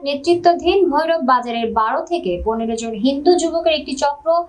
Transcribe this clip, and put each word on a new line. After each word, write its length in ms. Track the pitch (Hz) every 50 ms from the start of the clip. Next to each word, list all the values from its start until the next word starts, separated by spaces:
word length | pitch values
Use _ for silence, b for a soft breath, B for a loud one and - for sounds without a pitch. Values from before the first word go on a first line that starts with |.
নেতৃত্বাধীন 880 | 285 277 285 277 - 339 349 349 339 349 349 - - 349 381 403 370 -
ভৈরব 300 | 269 294 320 320 330 320
বাজারের 500 | 262 247 254 247 233 240 233 233 233 226
বারো 280 | 220 226 220 220 254 311 330
থেকে 380 | - 349 339 - 185 175 175 -
পনেরো 320 | 208 226 226 226 226 233
জন 180 | 220 226 226 220
হিন্দু 400 | 202 208 269 277 277 294 349 359
যুবকের 380 | 339 320 330 330 339 330 330
একটি 240 | 311 302 - 302 277
চক্র 480 | - 294 285 285 - - 320 330 339 349